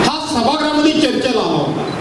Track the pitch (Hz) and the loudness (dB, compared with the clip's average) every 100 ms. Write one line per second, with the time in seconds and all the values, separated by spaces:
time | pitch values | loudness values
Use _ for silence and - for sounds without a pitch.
0 | - 294 - 240 233 302 302 302 302 - | 2 0 -2 0 2 2 0 2 2 4
1 | 277 226 254 226 180 160 143 - - - | 2 0 0 0 0 -2 -2 -4 -4 -6